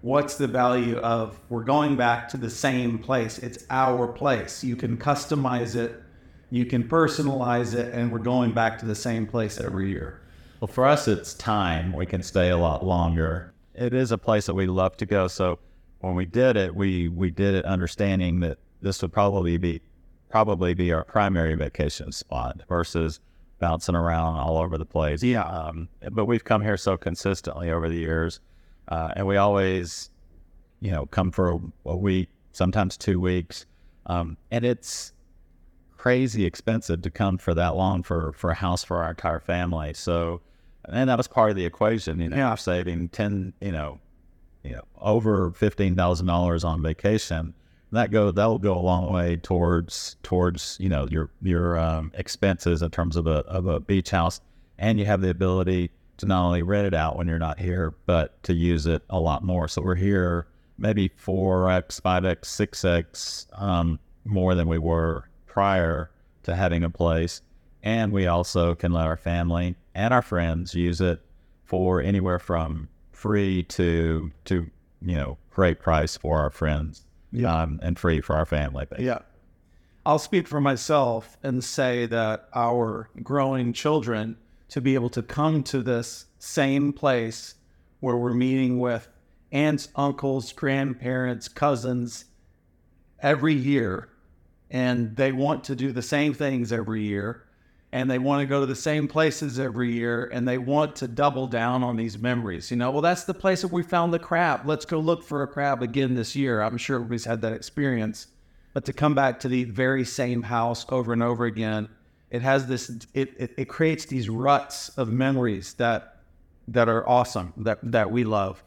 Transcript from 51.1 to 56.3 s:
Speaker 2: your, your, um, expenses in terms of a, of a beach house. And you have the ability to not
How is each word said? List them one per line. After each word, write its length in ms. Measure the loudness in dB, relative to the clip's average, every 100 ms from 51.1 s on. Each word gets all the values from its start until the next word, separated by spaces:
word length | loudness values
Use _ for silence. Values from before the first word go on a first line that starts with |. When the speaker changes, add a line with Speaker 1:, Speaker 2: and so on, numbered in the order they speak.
Speaker 2:
your, 180 | -2 -4 -4
your, 340 | 0 2 2 2
um, 360 | 0 0 -4
expenses 680 | -8 -10 0 0 2 0 0
in 80 | 0
terms 260 | -2 -2 0
of 100 | 0
a, 120 | 0 0
of 180 | -2 0
a 140 | -2
beach 300 | 2 0 2
house. 300 | 0 0 -2 _ _ -20 -4
And 200 | 0 2
you 40 | 2
have 140 | 2
the 80 | 2
ability 600 | 2 2 2 2 0 0 _ _ -6
to 80 |
not 200 | 0